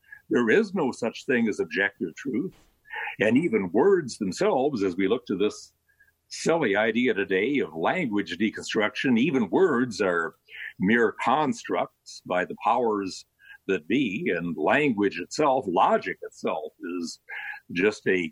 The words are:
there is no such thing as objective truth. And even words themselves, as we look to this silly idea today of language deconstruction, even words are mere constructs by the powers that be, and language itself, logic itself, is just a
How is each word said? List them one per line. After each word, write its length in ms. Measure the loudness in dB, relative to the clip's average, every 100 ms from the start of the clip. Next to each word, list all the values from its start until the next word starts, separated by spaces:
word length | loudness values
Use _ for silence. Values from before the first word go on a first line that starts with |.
| _ -20 -2
there 220 | 2 4
is 240 | 4 2
no 180 | 0 -2
such 340 | -2 -6 -4 -2
thing 220 | 0 2
as 120 | 0
objective 540 | -2 0 -2 -2 -8
truth. 380 | -6 -6 -4 -4 -8 _ _ -14 -10 -8 -2
And 160 | 2 2
even 360 | 2 0 0
words 460 | 2 4 4 0 -6
themselves, 640 | -6 -2 0 2 0 0
as 140 | -2 0
we 120 | 0
look 180 | 0 -2
to 100 | 0
this 360 | 0 -2 -14 _ _ _ _ _ _
silly 480 | -4 0 2 2 2
idea 360 | 2 2 2
today 460 | 0 0 0 2 0
of 160 | -2
language 640 | -2 -2 0 -2 -2 -4 -2
deconstruction, 800 | -2 -2 -4 0 0 0 2 2
even 320 | 4 2 2
words 500 | 4 4 2 0 0
are 360 | 0 0 -2 -8 _ -16 -14 -2
mere 340 | 2 4 2
constructs 1120 | 0 0 2 2 -2 -4 -4 -4 _ -20 -14
by 200 | -4 -2
the 120 | -2 -2
powers 640 | 0 2 2 0 -4 -10 -18 _ -20 -10 -2
that 200 | -2 0
be, 440 | 0 0 -2 -2
and 220 | -2 -2 -2
language 600 | 2 2 2 2 0 -2
itself, 440 | -6 -2 0 0 0
logic 500 | 2 4 2 -2 -8
itself, 500 | -12 -8 -6 -4 -8 -12 -8 -6
is 200 | -8 -12 -14 -14 -12 -14 -8
just 340 | 0 0 0 0
a 220 | 0 -2